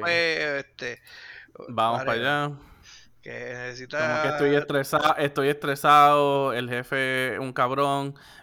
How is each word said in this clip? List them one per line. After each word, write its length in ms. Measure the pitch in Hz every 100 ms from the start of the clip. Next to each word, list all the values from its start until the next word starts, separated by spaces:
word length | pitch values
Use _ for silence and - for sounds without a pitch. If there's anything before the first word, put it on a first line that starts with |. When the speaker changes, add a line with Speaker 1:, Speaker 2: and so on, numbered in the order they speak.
Speaker 1:
café, 580 | 170 170 165 160 151 139
este, 420 | - - 123 110 - - - - - - -
Speaker 2:
vamos 360 | 113 113 123
para 60 | 131
Speaker 1:
whatever. 160 | 117 131
Speaker 2:
allá. 300 | 147 147 139 - - - - - -
Speaker 1:
Que 100 | 123
necesitas 680 | 120 123 123 123 123 127 147 156
Speaker 2:
Como 140 | 151
que 60 | 143
estoy 260 | 147 143
estresado, 600 | 147 147 143 139 151 151 151
estoy 320 | 143 143 139
estresado, 1040 | 143 143 139 151 147 147 147 143 139 135
el 160 | 117 123
jefe 640 | 120 123 135 131 131 127
es 60 | 104
un 120 | 131
cabrón, 640 | 127 127 135 143 139 139 143 - -